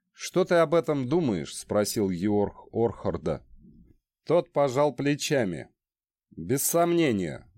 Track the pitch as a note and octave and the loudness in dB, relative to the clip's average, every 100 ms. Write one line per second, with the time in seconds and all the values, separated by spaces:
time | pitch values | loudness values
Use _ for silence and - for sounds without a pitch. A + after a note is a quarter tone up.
0 | _ - - F3 F#3 F3 D#3 E3 D#3+ D3 | _ -16 -4 -2 2 4 4 2 2 -2
1 | B2 E3+ C#3+ F2+ C#2 - - G#2 G#2 A#2 | 0 0 0 0 -4 -10 -2 0 0 0
2 | G2 F2 G#2 G#2 G2+ - - A2 A2+ - | -2 0 0 0 0 -6 -10 -2 -2 -2
3 | G2+ E2 - C#2+ - - - - - _ | -6 -4 -4 -6 -8 -20 -20 -20 -20 _
4 | _ _ - E3+ E3+ D3 C#3+ B2+ D3 B2+ | _ _ 0 0 0 0 0 2 0 0
5 | C#3 D3 - C#3+ G2+ D2+ - _ _ _ | -2 -2 0 0 0 -4 -10 _ _ _
6 | _ _ _ - E2+ C#3 - E3+ E3+ E3+ | _ _ _ -12 -4 -2 0 2 2 4
7 | D#3 G#2 E2+ C2 - | 2 2 -2 -6 -16